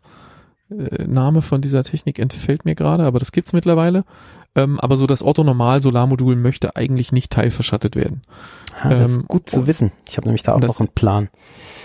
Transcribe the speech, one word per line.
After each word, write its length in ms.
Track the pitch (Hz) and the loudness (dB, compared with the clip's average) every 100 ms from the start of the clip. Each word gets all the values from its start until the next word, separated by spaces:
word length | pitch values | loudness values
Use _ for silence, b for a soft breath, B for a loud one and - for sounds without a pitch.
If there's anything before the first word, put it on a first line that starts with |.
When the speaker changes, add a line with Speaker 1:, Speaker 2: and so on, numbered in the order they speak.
| B B B B B B - | B B B B B B -16
Speaker 1:
Äh, 360 | 208 131 - - | -10 -8 -6 -2
Name 340 | 131 135 160 | 0 2 0
von 200 | - 139 | 0 -2
dieser 240 | 139 135 | 0 -2
Technik 340 | - 156 - - | -2 -6 -6 -4
entfällt 460 | 131 - - 147 | -4 -4 -4 -2
mir 100 | 165 | -2
gerade, 300 | 156 151 170 | -2 0 2
aber 160 | 147 123 | 2 0
das 100 | 131 | -2
gibt's 220 | 170 - | -4 0
mittlerweile. 520 | 175 170 165 170 185 - B B B B 139 | 0 2 2 2 0 -2 B B B B 0
Ähm, 240 | 139 143 | 0 0
aber 160 | 127 135 | 0 2
so 100 | 135 | 2
das 160 | 131 | 2
Otto-Normal-Solarmodul 1120 | 143 156 151 123 120 139 135 120 127 131 127 | 2 2 2 4 2 2 2 2 2 2 2
möchte 400 | 123 120 - - | 2 0 0 -4
eigentlich 380 | - 120 127 - | -2 -2 -2 0
nicht 180 | 127 - | -2 0
teilverschattet 640 | 113 117 - - 104 - | 0 0 0 -2 -2 -2
werden. 280 | - - 131 - B B B B B | -2 -4 -6 -14 B B B B B
Speaker 2:
Ah, 60 | 139 | 0
das 240 | 127 120 | 2 2
Speaker 1:
Ähm, 60 | 123 | 0
Speaker 2:
ist 80 | - | -2
gut 200 | 175 - | -4 -2
zu 120 | - | -2
Speaker 1:
und 60 | 135 | 0
Speaker 2:
wissen. 240 | 160 107 - - | 0 -2 -4 -14
Ich 80 | - | -6
habe 100 | 113 | -4
nämlich 160 | 110 | -2
da 120 | - | 0
auch 60 | 110 | 0
Speaker 1:
das 120 | 120 | 0
Speaker 2:
noch 80 | - | 0
einen 80 | 110 | -4
Plan. 340 | - 104 104 101 _ B B B B | 0 0 0 -4 _ B B B B